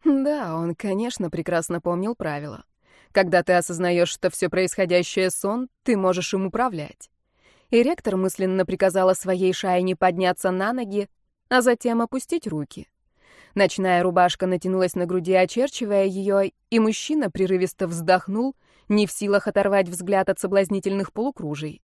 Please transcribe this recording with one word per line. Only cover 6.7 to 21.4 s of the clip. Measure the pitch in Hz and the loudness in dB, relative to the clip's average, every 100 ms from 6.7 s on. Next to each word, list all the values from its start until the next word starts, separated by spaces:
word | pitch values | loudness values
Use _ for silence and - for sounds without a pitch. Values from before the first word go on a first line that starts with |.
| 180 143 - - _ _ _ _ _ _ | -2 -10 -14 -20 _ _ _ _ _ _
И | 233 | 2
ректор | 240 349 - 190 | 2 0 -2 -2
мысленно | 190 - 185 185 180 | -2 -2 -2 0 0
приказала | 185 190 185 185 | 2 2 4 2
своей | 185 185 185 185 | 2 0 0 0
Шайне | 180 196 180 185 180 | 0 0 0 0 2
подняться | 185 175 185 180 190 | 0 2 0 0 -2
на | 185 196 | -2 -2
ноги, | 254 220 202 196 _ _ _ _ | -4 -4 -6 -6 _ _ _ _
а | 254 | 2
затем | 240 233 247 233 | 4 2 0 0
опустить | 233 262 - 339 220 | -2 -4 -4 -6 -4
руки. | 156 143 - - _ _ _ _ - - | -8 -8 -14 -20 _ _ _ _ -20 -10
Ночная | - 190 - 190 175 | 0 0 2 2 2
рубашка | 180 180 180 - 185 | 2 4 4 2 -2
натянулась | 180 185 185 180 | -2 -2 0 0
на | - 175 | 0 -2
груди, | 180 170 | -2 2
очерчивая | 185 180 - 269 - 214 202 | 2 2 0 -2 -2 0 2
её, | 196 190 196 196 196 _ _ | 2 0 0 0 0 _ _
и | 233 | 2
мужчина | 220 220 - 302 226 | 2 0 -2 -2 -2
прерывисто | 170 190 185 180 - 185 | -2 0 0 0 -4 -6
вздохнул, | 170 160 185 - 202 262 - _ _ _ | -4 2 2 2 -4 -4 -6 _ _ _
не | 208 202 | 2 2
в | |
силах | - 202 202 214 | -2 0 0 2
оторвать | 202 202 196 180 | 0 2 2 0
взгляд | 175 180 196 190 | -4 -2 0 0
от | 190 | -2
соблазнительных | 185 196 185 196 190 196 190 | 0 0 2 -2 -2 -4 -4
полукружий. | - 247 - | -4 -6 -6